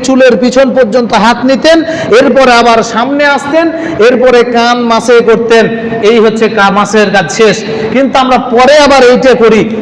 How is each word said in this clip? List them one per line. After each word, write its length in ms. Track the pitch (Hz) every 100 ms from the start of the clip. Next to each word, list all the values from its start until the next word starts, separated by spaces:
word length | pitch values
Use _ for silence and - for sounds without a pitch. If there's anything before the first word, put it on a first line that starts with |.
চুলের 340 | - 262 254 208
পিছন 360 | 247 262 262
পর্যন্ত 400 | 254 226 240 226
হাত 320 | 226 220 233 254
নিতেন, 380 | 262 311 330 311 - -
এরপরে 440 | 226 269 277 254
আবার 300 | 233 240 -
সামনে 420 | - 214 262 285 285
আসতেন, 460 | 277 - 320 330 320 330 320
এরপরে 440 | 226 247 254 240
কান 360 | 233 233 233 240
মাসেহ 400 | 233 226 226 233
করতেন। 580 | 214 220 226 226 202 - 226 -
এই 180 | 208 233
হচ্ছে 300 | 220 220 220
কা-, 240 | 214 196
মাসেহের 360 | 196 202 214 196
কাজ 200 | 196 156
শেষ। 320 | - 220 185 - 220 -
কিন্তু 260 | 247 269 262
আমরা 180 | 254 247
পরে 400 | - 233 254 294
আবার 260 | 285 277
এইটা 300 | 247 247 262
করি, 420 | 233 226 214 - -